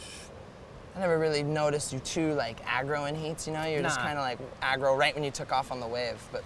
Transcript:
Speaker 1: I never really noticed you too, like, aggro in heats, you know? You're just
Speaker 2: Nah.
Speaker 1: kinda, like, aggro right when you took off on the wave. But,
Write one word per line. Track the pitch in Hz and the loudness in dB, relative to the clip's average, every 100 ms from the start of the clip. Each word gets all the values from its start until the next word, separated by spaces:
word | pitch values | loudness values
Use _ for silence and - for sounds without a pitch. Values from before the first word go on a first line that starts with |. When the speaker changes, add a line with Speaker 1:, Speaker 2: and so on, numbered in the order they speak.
| - - - - - - - - - 185 | -14 -14 -14 -16 -16 -18 -18 -18 -12 -2
Speaker 1:
I | |
never | 185 160 | 4 4
really | 160 147 | 4 4
noticed | 147 156 147 147 - | 2 4 4 2 0
you | 131 | -4
too, | - 175 156 | -2 0 2
like, | 147 117 113 - | 2 0 -4 0
aggro | 123 139 147 143 | 0 2 0 0
in | |
heats, | 156 156 160 156 | -2 -4 -4 -4
you | |
know? | 156 | -2
You're | 160 151 | 0 2
just | 170 131 | 2 2
Speaker 2:
Nah. | 123 | 0
Speaker 1:
kinda, | 147 | 0
like, | 131 120 131 - | -2 -4 -8 -2
aggro | 135 135 139 135 | 0 4 4 6
right | 147 | 4
when | 147 | 4
you | 143 | -2
took | - 131 | -2 0
off | 131 135 | 0 0
on | 127 | -4
the | 117 | -2
wave. | 120 120 107 - | -2 -2 -4 -8
But, | 127 | -8